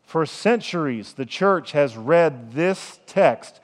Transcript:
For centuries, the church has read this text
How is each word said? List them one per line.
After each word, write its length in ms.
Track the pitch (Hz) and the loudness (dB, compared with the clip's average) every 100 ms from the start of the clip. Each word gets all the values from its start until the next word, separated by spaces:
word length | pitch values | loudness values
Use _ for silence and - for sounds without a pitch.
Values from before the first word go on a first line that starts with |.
For 220 | _ 165 | _ -4
centuries, 880 | 156 - 202 233 - 175 147 117 101 | -4 -2 0 0 -2 -4 -4 -6 -10
the 140 | - 123 | -12 -10
church 460 | - 196 185 - | 0 2 2 0
has 220 | 147 143 | 0 0
read 580 | 113 113 170 165 131 113 | -2 2 4 4 0 -10
this 480 | 131 175 190 - - - | -2 -2 -2 -10 -20 -6
text 540 | 196 165 113 - _ | 2 4 2 -10 _